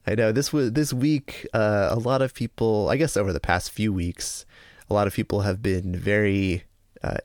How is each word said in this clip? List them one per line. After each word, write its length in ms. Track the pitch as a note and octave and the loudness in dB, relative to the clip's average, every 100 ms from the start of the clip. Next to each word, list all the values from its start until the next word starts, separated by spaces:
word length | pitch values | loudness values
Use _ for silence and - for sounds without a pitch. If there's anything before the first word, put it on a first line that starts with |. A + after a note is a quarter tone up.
| - | -2
I 80 | A2 | 2
know 160 | A2 | 2
this 200 | A2+ C#3+ | 2 0
was, 200 | D3+ B2 | 0 0
this 200 | B2+ D3 | 0 0
week, 560 | B2+ D3 D3 - - - | 0 0 0 -4 -14 -4
uh, 360 | A#2 G#2+ G#2 F#2 | 0 2 2 2
a 80 | A#2 | 0
lot 240 | A#2+ C3 | 0 0
of 100 | C3 | 0
people, 560 | - A#2 - A2+ G#2+ E2+ | -2 -6 0 2 2 2
I 80 | C#3 | 2
guess 180 | D#3 G2 | 2 0
over 160 | G2 | 0
the 80 | D#2 | -2
past 300 | - F2+ - | 0 0 -2
few 240 | - G#2+ | -2 -2
weeks, 500 | F#2 F2 - - - - - - - - | 0 -4 -6 -10 -10 -16 -20 -20 -14 -2
a 40 | G#2 | 0
lot 100 | G2+ | 0
of 80 | |
people 280 | - G#2 G2+ | -2 -2 0
have 200 | G2+ F#2+ | 0 0
been 340 | G#2+ F#2 F#2+ F2+ | 0 -2 -2 -4
very, 680 | G2+ G#2 G#2 G2 F#2+ F2 - _ _ - | 0 2 2 2 0 -2 -6 _ _ -8
uh, 140 | - - | -6 -4